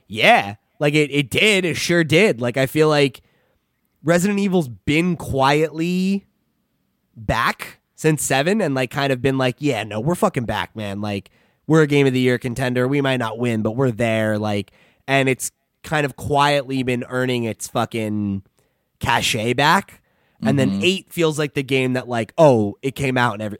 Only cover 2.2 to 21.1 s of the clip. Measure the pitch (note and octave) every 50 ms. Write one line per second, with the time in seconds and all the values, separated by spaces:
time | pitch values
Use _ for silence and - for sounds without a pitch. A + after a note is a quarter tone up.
2.2 | G#3+ G#3 C3+ A2+ B2 B2 A#2 C3+ C3+ C3 - D3+ D#3 D#3 D3+ D3 C#3+ C3+ - -
3.2 | _ _ _ _ _ _ _ _ _ _ _ _ _ _ _ _ - D#3+ E3+ F3+
4.2 | E3+ G#3 G3+ G3 G3+ G3 F3+ F3+ D3+ B2 A2 - _ D3 C#3+ D#3+ F3 F3+ E3+ -
5.2 | - - C3 C3+ C3 C#3 D3 D3+ D#3+ D3+ D3 D#3+ E3 F3 F3+ F#3 F#3 F#3+ G3 G3
6.2 | _ _ _ _ _ _ _ _ _ _ _ _ _ _ _ _ _ _ _ B2
7.2 | G#2+ - B2+ A2+ B2 F#3 G#3+ _ - - - _ _ _ _ - - D#3 D#3 C#3+
8.2 | - - C#3 C3+ D3 F3 G#3 A3+ F#3+ D3 C3+ C3 C3 - - C#3+ C#3 C3+ C3+ B2
9.2 | A#2+ C#3 C3+ C3+ C3 B2+ B2 _ D3 C#3+ B2 G2+ A2 G#2+ G#2 A2 A#2 D#3 F3 -
10.2 | A3+ F#3+ - C3+ A#2 G#2 G#2+ G2 F2 - _ A2 G#2+ G2+ G2 G2+ G#2 G#2 G2+ G2+
11.2 | - _ _ _ _ _ _ _ _ - D#3 D#3+ D#3 C#3+ C#3+ C#3+ C#3 C3+ B2+ B2+
12.2 | B2+ B2+ B2 A#2 - B2 A#2 B2 C3+ B2+ B2 B2+ B2 C3 C#3+ C#3+ C#3 C3+ C3 B2
13.2 | A#2 A2 A2 A#2 B2 B2 A2+ A2 G#2+ A2 A2 B2+ C#3 B2+ A2 G2+ A#2+ A2+ A2+ A2
14.2 | A2 G#2+ G#2+ G#2 G#2 G#2+ G#2 G#2 G2 _ _ _ _ _ _ _ _ - C3+ C#3
15.2 | C3 C3+ B2+ - - - _ _ _ _ _ _ _ - D#3+ D3+ D3 C3+ - -
16.2 | - C3 D3 C#3 C#3+ D3 D3 C#3+ B2+ C3 C3+ C3 B2 B2+ B2 A#2+ B2 - B2+ B2+
17.2 | B2+ B2+ B2 A#2+ A#2 A2 G#2 _ - - - B2+ A2+ - - A2+ A2 G#2+ G#2+ G#2
18.2 | G#2 G2+ G2 G2 - _ _ _ _ _ _ _ _ _ _ _ - - A#2+ A#2+
19.2 | - - - A2+ G#2+ A#2+ B2 C3 C#3 D#3 E3+ E3 - - - _ _ _ _ _
20.2 | _ _ _ _ - C3+ C#3+ C#3 C3 - G2 G2 - F3+ F#3+ F#3 - _